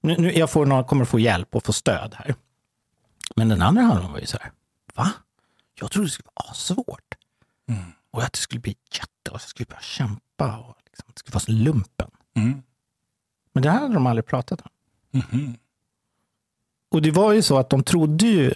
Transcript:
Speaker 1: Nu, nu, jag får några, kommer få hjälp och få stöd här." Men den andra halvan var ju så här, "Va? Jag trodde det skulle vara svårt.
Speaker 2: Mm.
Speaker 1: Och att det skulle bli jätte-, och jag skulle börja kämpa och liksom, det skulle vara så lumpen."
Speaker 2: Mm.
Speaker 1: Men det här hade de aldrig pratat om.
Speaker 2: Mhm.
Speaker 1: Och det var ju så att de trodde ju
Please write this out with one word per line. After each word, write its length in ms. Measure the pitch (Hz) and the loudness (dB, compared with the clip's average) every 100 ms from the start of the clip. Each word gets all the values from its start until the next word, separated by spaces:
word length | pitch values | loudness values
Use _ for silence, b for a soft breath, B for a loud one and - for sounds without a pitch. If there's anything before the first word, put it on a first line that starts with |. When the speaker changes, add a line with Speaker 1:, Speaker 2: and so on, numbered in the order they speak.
Speaker 1:
Nu, 160 | 156 165 | -2 0
nu, 140 | 175 | 2
jag 180 | 165 160 | 2 2
får 160 | 160 143 | 2 4
några, 180 | 135 | 2
kommer 200 | 127 139 | 2 0
få 140 | 120 120 | 2 2
hjälp 360 | 113 90 95 - | 4 2 -2 -6
och 80 | |
få 80 | - | -2
stöd 420 | 107 - 92 110 - | -2 0 -2 -6 -14
här." 160 | - 131 _ _ _ _ _ _ _ _ - - | -8 -8 _ _ _ _ _ _ _ _ -8 -2
Men 120 | 110 | 0
den 140 | 101 | 2
andra 200 | 95 202 | 4 4
halvan 300 | 240 202 90 | 4 2 -2
var 60 | 73 | -10
ju 80 | - | -10
så 120 | - | -12
här, 100 | - _ _ _ _ | -12 _ _ _ _
"Va? 180 | - 185 - _ _ _ _ _ - | -4 -4 -4 _ _ _ _ _ -14
Jag 100 | - | -6
trodde 160 | 196 190 | -4 -4
det 40 | |
skulle 180 | - - - - | -6 -14 -20 -20
vara 80 | |
svårt. 600 | - - 190 247 - _ - _ _ _ _ - | -12 -6 -4 -6 -12 _ -20 _ _ _ _ -8
Speaker 2:
Mm. 140 | 110 87 - _ | -8 -8 -20 _
Speaker 1:
Och 120 | 113 | -6
att 100 | 123 | -6
det 60 | - | -6
skulle 220 | - 123 | -8 -8
bli 160 | 120 104 _ | -8 -10 _
jätte-, 380 | - - _ - | -14 -14 _ -16
och 40 | |
jag 60 | - | -16
skulle 260 | - - 120 | -18 -14 -14
börja 140 | - | -14
kämpa 760 | - - 123 101 _ _ 135 110 | -16 -6 -6 -6 _ _ -6 -6
och 160 | 120 - _ | -16 -20 _
liksom, 180 | _ - | _ -20
det 40 | - | -20
skulle 160 | - | -8
vara 60 | 98 | -8
så 80 | - | -2
lumpen." 580 | 110 120 151 95 _ - _ _ - | 0 2 0 -4 _ -12 _ _ -4
Speaker 2:
Mm. 260 | 110 139 127 _ _ _ _ _ _ _ _ | -2 -4 -10 _ _ _ _ _ _ _ _
Speaker 1:
Men 100 | 135 | 0
det 80 | 139 | 2
här 100 | 208 | 2
hade 140 | 285 | 2
de 120 | 202 127 | 2 2
aldrig 200 | 117 - | 0 -2
pratat 340 | 131 - 180 | -4 -4 -8
om. 100 | - _ _ _ _ | -10 _ _ _ _
Speaker 2:
Mhm. 460 | 135 127 123 143 117 _ _ _ _ _ _ _ _ _ _ _ _ _ | -6 -2 -6 -6 -12 _ _ _ _ _ _ _ _ _ _ _ _ _
Speaker 1:
Och 120 | 160 | 0
det 80 | 156 | 2
var 220 | 156 214 | 4 6
ju 100 | 214 | 4
så 160 | - 135 | 4 2
att 120 | 127 | 4
de 120 | 135 | 2
trodde 440 | - 175 156 156 226 | 2 2 2 2 4
ju 280 | 196 127 | 4 2